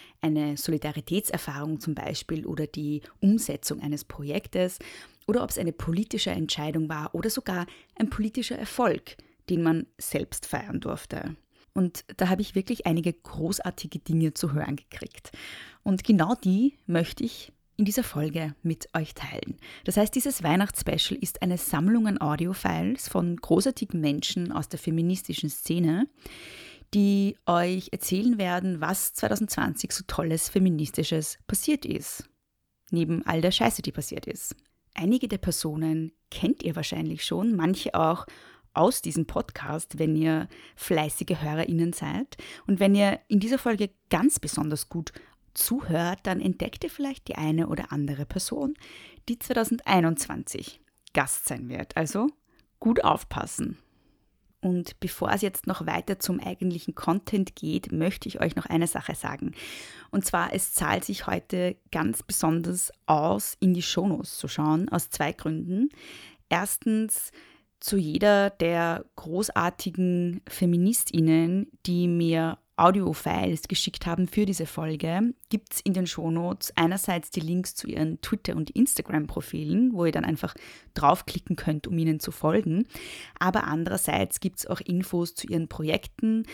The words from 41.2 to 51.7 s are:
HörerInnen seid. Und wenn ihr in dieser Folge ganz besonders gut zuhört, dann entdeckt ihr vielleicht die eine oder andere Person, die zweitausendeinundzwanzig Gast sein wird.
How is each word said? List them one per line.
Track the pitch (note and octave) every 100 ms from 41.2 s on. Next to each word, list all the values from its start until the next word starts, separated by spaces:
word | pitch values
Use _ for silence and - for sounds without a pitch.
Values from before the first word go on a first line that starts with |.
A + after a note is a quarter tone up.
| E3 D#3+
HörerInnen | D3+ D#3 - E3 E3+
seid. | E3+ D3 F3+ C#4 - - - -
Und | F#3+
wenn | G3
ihr | G3+ G3+ - -
in | G#3
dieser | G#3+ C4
Folge | B3 G#3+ G3+ - _
ganz | D#3+ B3+ -
besonders | - - D#3 D3+ -
gut | E3+ D#3+ - - _ _
zuhört, | - - B3 - E3 E3+ G3
dann | - F#3
entdeckt | F#3+ F3 A3 -
ihr | E4
vielleicht | - C#4 C#4 -
die | -
eine | D#3 D#3+ E3
oder | D#3 -
andere | C#3+ C#3+ C#3 C#3+
Person, | F#3+ - D4+ C#4 D4+ - - - - -
die | A#3+
zweitausendeinundzwanzig | - A#3+ A3 A#3+ - F#3+ E3 E3 - - - - - - _ _ _
Gast | - C3+ - -
sein | B2+
wird. | B2+